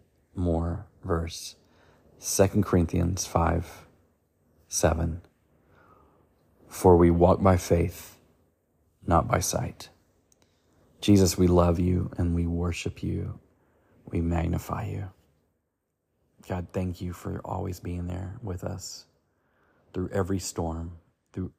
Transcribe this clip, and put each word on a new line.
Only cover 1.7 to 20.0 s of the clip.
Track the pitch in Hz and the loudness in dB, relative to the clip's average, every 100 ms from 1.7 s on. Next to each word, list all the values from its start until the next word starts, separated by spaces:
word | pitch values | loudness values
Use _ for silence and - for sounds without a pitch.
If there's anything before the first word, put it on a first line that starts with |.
| _ _ _ _ _ | _ _ _ _ _
Second | - - 95 107 | -4 2 4 4
Corinthians | 98 92 82 87 85 92 - | 2 2 2 0 0 -2 -2
five, | - 82 85 85 - - _ _ _ _ _ _ _ _ | 0 2 0 -4 -12 -20 _ _ _ _ _ _ _ _
seven. | - 85 80 82 82 - _ _ _ _ _ _ _ _ _ _ _ _ _ - | 0 0 2 -2 -4 -12 _ _ _ _ _ _ _ _ _ _ _ _ _ -20
"For | - 95 87 | 0 6 8
we | 87 | 8
walk | 85 87 95 | 6 4 6
by | 95 90 | 4 4
faith, | - 87 87 - - - _ _ _ _ _ _ _ _ - | 2 0 0 -4 -18 -20 _ _ _ _ _ _ _ _ 0
not | 82 - | 0 2
by | - | 0
sight." | 90 - - - - _ _ _ _ _ _ _ _ _ _ _ | 0 -4 -6 -10 -20 _ _ _ _ _ _ _ _ _ _ _
Jesus, | - 101 92 - | 4 6 6 4
we | 90 | 4
love | 87 87 85 | 6 4 4
you | 90 90 90 - | 2 0 -2 -2
and | 87 | -2
we | 85 85 | 0 -2
worship | 85 87 87 - - | -2 -2 -4 -6 -6
you. | - 92 92 - _ _ _ _ _ _ - | -6 -4 -6 -10 _ _ _ _ _ _ -8
We | 87 | -2
magnify | 82 82 82 82 - - 104 | 0 0 0 -2 -4 -6 -6
you. | 98 95 - _ _ _ _ _ _ _ _ _ _ _ _ - | -8 -10 -14 _ _ _ _ _ _ _ _ _ _ _ _ -8
God, | 92 87 | -8 -6
thank | 98 92 87 | -6 -6 -6
you | 90 | -8
for | 87 92 92 | -10 -10 -10
always | - 92 92 92 | -8 -6 -6 -8
being | 90 87 87 | -8 -8 -6
there | 90 92 95 | -8 -10 -10
with | 98 90 | -10 -8
us | 95 95 - - - _ _ _ _ _ _ _ _ | -8 -10 -12 -16 -20 _ _ _ _ _ _ _ _
through | - | -8